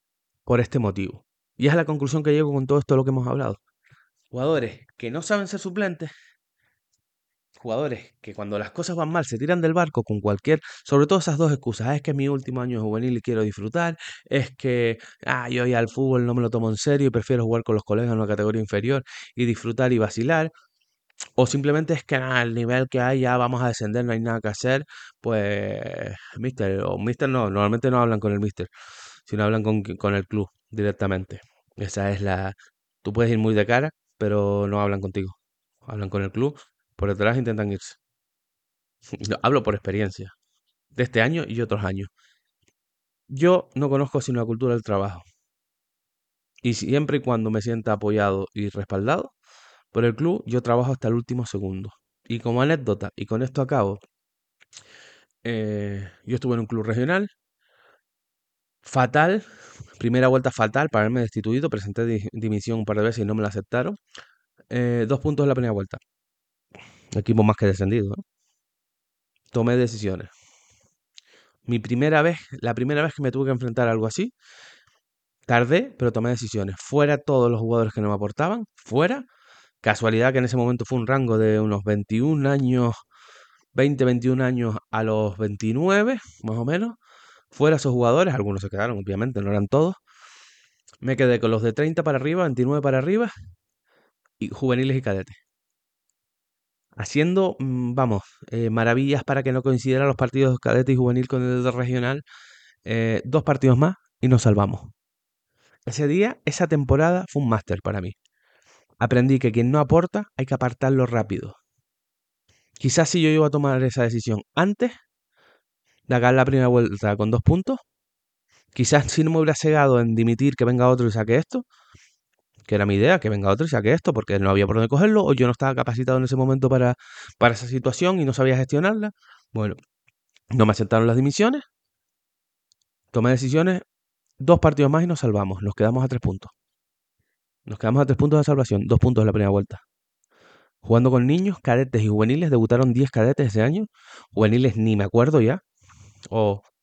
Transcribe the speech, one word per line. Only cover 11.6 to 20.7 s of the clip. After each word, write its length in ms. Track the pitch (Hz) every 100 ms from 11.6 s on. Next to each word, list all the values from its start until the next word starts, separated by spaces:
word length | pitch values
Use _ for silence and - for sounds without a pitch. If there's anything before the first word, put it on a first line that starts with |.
| 120 113 123
"Ah, 80 |
es 80 | 147
que 80 | 156
es 60 | 139
mi 100 | 139
último 340 | 139 131 127
año 220 | 123 117
juvenil 340 | 110 110 127 117
y 40 |
quiero 220 | 123 110
disfrutar", 540 | 107 101 107 170 170 156 - -
es 260 | _ 139 131 -
que, 420 | 131 123 117 113 - _
"Ah, 240 | - 127 120
yo 160 | 123 123
ya 120 | 120
al 100 | 113
fútbol 380 | 135 135 127 120
no 80 |
me 80 | 123
lo 80 | 117
tomo 200 | 117 113
en 60 | 107
serio 300 | 147 143 135
y 40 |
prefiero 340 | 117 - 123
jugar 180 | 113 117
con 140 | 113 107
los 80 |
colegas 260 | - 107 120
en 80 | 110
una 80 | 104
categoría 340 | 104 107 110
inferior 440 | 107 101 117 139 - - - -
y 80 |
disfrutar 480 | 120 110 117 113 127
y 60 | 120
vacilar", 520 | 104 110 127 165 160 - _